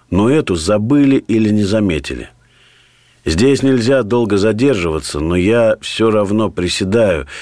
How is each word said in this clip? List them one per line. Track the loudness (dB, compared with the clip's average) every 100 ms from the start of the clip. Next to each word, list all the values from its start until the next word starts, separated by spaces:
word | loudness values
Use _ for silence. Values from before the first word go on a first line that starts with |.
| _
но | 0 2
эту | 2 0 -2
забыли | 0 0 2 2 4 2
или | 0 0 2
не | 0
заметили. | 0 0 0 -2 -6 -10 -14 _ _ _ _ _ _ _ _ _
Здесь | -4 0 2 2
нельзя | 2 0 2 0
долго | 0 0 0 0
задерживаться, | 0 0 0 0 -2 -4 -6 -6
но | -2 0
я | 2 2 2 0
всё | -6 -2 0
равно | 0 0 -2 -2
приседаю, | -4 -6 -4 -2 2 2 0 -6 -16